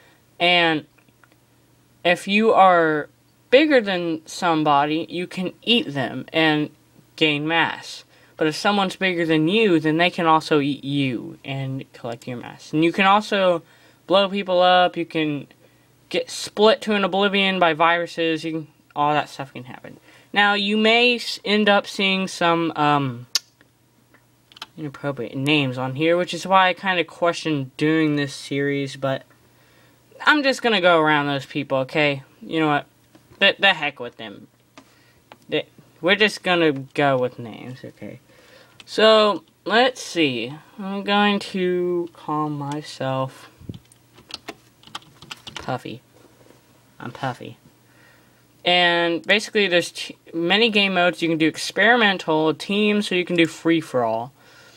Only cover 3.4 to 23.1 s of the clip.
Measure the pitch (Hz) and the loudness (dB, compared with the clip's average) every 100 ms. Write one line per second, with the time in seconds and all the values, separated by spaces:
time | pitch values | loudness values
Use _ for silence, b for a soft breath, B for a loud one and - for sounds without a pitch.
3.4 | _ 262 311 269 202 180 170 160 - - | _ 4 6 4 2 -2 -4 -6 -8 -4
4.4 | 180 160 151 143 147 156 - 175 175 - | 0 2 2 2 2 -2 -6 -8 -8 -8
5.4 | 180 - - 240 - 143 127 131 - 160 | -8 -6 -2 0 -2 -4 -6 -8 -6 0
6.4 | 160 151 147 _ _ _ _ - 156 147 | 2 0 -2 _ _ _ _ -2 0 0
7.4 | 151 165 135 - - - - b b b | -2 0 0 -4 -12 -18 -20 b b b
8.4 | 156 151 208 202 190 - 190 170 165 156 | -2 -2 0 0 -2 -2 -4 -2 0 2
9.4 | 156 214 220 165 156 160 180 180 165 160 | 2 2 2 2 2 2 0 0 2 2
10.4 | - 151 139 135 139 143 135 120 - - | 2 0 0 -4 -4 -2 -2 -4 -8 -14
11.4 | - 135 135 135 - - 120 117 - 120 | -10 -8 -8 -8 -12 -14 -12 -12 -12 -12
12.4 | - - - 156 165 170 190 208 208 202 | -14 -18 -6 0 2 4 4 4 2 0
13.4 | 185 170 - b b b - 190 196 202 | 2 0 -4 b b b 0 2 2 -2
14.4 | 185 180 180 180 180 175 165 160 151 143 | -2 2 4 6 4 0 -6 -2 -2 -4
15.4 | - _ b b b _ - 180 - - | -10 _ b b b _ -8 -6 -6 -8
16.4 | - - 214 208 214 208 196 190 202 196 | -8 2 4 2 0 -2 0 0 0 2
17.4 | 190 185 170 156 165 170 170 - 165 160 | 0 2 2 4 2 2 -2 -2 -2 -2
18.4 | 160 160 151 _ _ - 147 147 143 - | -4 -8 -10 _ _ -2 0 0 -2 -8
19.4 | 139 127 123 - - - _ b b 196 | -14 -14 -16 -18 -20 -20 _ b b 2
20.4 | 208 208 202 214 214 233 247 233 - - | 2 2 0 2 4 4 4 0 -4 -8
21.4 | 190 208 208 202 - - 196 190 190 - | -2 0 4 2 0 -4 -2 -2 -4 -2
22.4 | 170 170 165 - 147 147 135 | 0 2 0 0 2 2 0